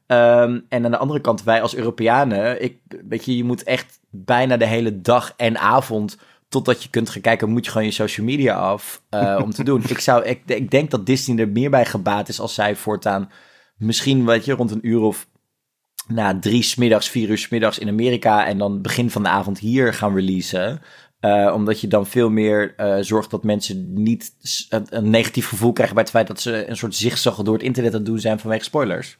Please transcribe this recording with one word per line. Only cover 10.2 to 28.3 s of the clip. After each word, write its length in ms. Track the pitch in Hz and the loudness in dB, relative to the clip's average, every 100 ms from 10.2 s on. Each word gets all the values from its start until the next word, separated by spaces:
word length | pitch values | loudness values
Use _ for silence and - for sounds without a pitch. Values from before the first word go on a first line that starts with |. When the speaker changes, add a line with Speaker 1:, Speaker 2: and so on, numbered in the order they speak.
Speaker 1:
ik, 180 | 113 127 - | 2 -4 -4
ik 240 | 113 135 | -4 0
denk 200 | 131 151 | 0 2
dat 160 | 123 95 | -2 0
Disney 320 | 131 - 117 | 0 0 0
er 100 | 110 | 0
meer 220 | 104 139 | 0 2
bij 140 | 135 | 4
gebaat 440 | 117 107 92 101 104 | 2 0 -2 -2 -4
is 120 | - | -8
als 140 | 110 | -6
zij 220 | - 104 101 | -2 -2 -2
voortaan 540 | - 104 107 98 98 - - _ _ - | -4 -4 -2 -2 -4 -12 -20 _ _ -6
misschien, 500 | 107 113 139 135 117 | -4 -2 2 2 4
weet 180 | 117 | 2
je, 80 | 110 | 0
rond 180 | 127 117 | -2 -2
een 160 | 110 117 | -2 0
uur 140 | 113 | 2
of, 260 | 107 98 - _ _ _ _ _ _ - - | 2 0 -8 _ _ _ _ _ _ -16 -6
nou, 320 | 113 104 95 | -2 0 0
drie 240 | 101 117 | 0 2
's 120 | 107 | 0
middags, 340 | - 120 110 - | 2 4 4 2
vier 200 | 123 107 | -2 0
uur 100 | 107 | -2
's 100 | - | -2
middags 300 | 117 110 - | 0 0 0
in 100 | 107 | -2
Amerika 580 | 104 123 123 113 104 98 | 0 0 2 4 4 2
en 120 | 101 | 0
dan 240 | 104 101 | -2 -2
begin 280 | 95 - 120 | -4 -2 -2
van 120 | 101 | 0
de 60 | 98 | 0
avond 300 | 95 95 95 | 0 -2 -4
hier 360 | 107 127 123 | 0 2 2
gaan 200 | 107 107 | 0 0
releasen. 680 | 98 95 92 87 92 95 156 - - _ _ | 0 0 -2 -2 -4 -4 -6 -14 -20 _ _
Eh, 320 | 107 101 101 | 2 4 4
omdat 260 | 92 104 110 | 2 0 -2
je 80 | 104 | 2
dan 180 | 104 98 | 2 2
veel 240 | 123 117 | 2 4
meer, 440 | 110 107 107 101 - | 4 4 2 0 -2
eh, 200 | 104 98 | 0 0
zorgt 300 | 98 110 104 | 0 0 0
dat 140 | 110 | -4
mensen 580 | 107 104 - 95 90 95 | -2 -2 -4 -8 -6 -2
niet 320 | 107 117 - - | 0 0 -4 -14
s-, 240 | - - - | -8 -8 -4
een, 180 | 113 104 | -6 -4
een 220 | 117 107 | -2 2
negatief 380 | 113 113 - 110 | 2 2 -2 -6
gevoel 240 | 101 117 | 0 0
krijgen 220 | - 113 | 2 2
bij 100 | 104 | 2
het 80 | 110 | 2
feit 140 | 120 107 | 2 0
dat 140 | 104 | -2
ze 280 | - 113 95 | -6 -4 -6
een 80 | 110 | -6
soort 180 | 113 | -6
zigzag 420 | - 113 - 123 104 | -2 -2 0 0 0
door 120 | 104 | 0
het 80 | 110 | 0
internet 300 | 113 127 117 | 0 0 0
aan 60 | 110 | 0
het 80 | 104 | -2
doen 120 | 113 | -2
zijn 180 | 110 | -2